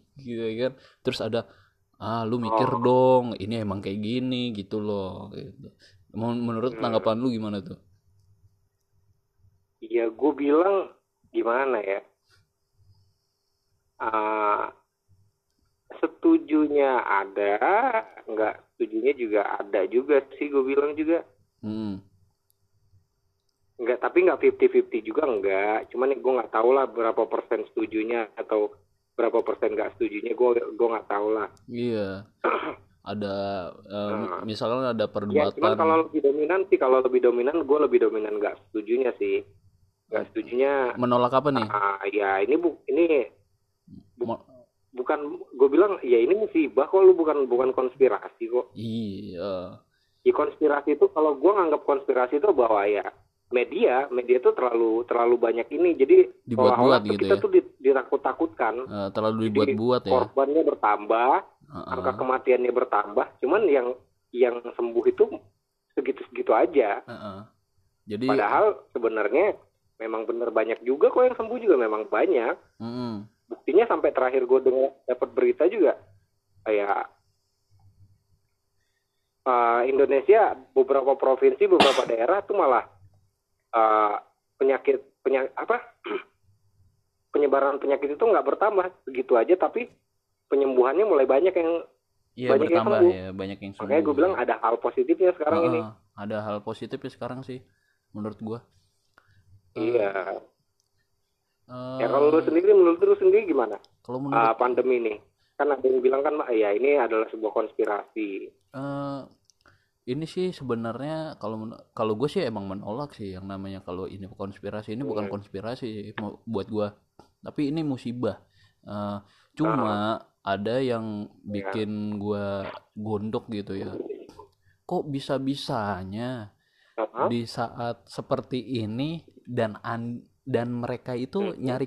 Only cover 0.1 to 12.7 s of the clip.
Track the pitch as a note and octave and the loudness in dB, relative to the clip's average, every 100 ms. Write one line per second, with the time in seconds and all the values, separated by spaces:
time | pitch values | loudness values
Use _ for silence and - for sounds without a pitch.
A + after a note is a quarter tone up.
0.1 | - C3 A2+ A2+ A2 B2+ E3 - _ - | -18 -12 -6 -6 -4 -4 -6 -18 _ -6
1.1 | B2 A2 A#2 - _ _ _ _ _ - | -4 -4 -4 -6 _ _ _ _ _ -6
2.1 | A#2 A2 B2 A2+ A2+ B2+ B2 B2 B2+ B2+ | -4 -2 -2 0 0 0 2 4 6 6
3.1 | B2+ B2 A2 G2 A#2 G#2 G2 G2 G2+ G#2+ | 4 2 -4 -6 -4 -4 -4 -6 -6 -4
4.1 | B2+ B2+ B2+ B2 G#2 F#2+ A2 G#2 G2+ F#2+ | -4 -4 -4 -4 -6 -6 -6 -4 -4 -6
5.1 | F#2+ G2 - - - - _ _ _ _ | -10 -14 -14 -16 -18 -20 _ _ _ _
6.1 | G#2 A2+ A#2+ A#2+ A2+ B2 A2+ A#2 A2+ A2+ | -6 -4 -2 -4 -2 -4 -4 -2 0 0
7.1 | A2 B2+ A2+ G#2+ G2+ E2+ - _ _ _ | 0 -2 -2 -4 -8 -10 -16 _ _ _
8.1 | _ _ _ _ _ _ _ _ _ _ | _ _ _ _ _ _ _ _ _ _
9.1 | _ _ _ _ _ _ _ - A#2 A#2 | _ _ _ _ _ _ _ -4 -2 -2
10.1 | - C#3+ C#3 C#3+ D#3 F#3 G3 E3 - _ | 0 0 0 2 4 4 0 -2 -12 _
11.1 | _ _ - A2+ B2 C3+ A#2+ G2 G2 - | _ _ -4 0 0 0 -2 -2 -6 -8
12.1 | _ _ _ _ _ _ | _ _ _ _ _ _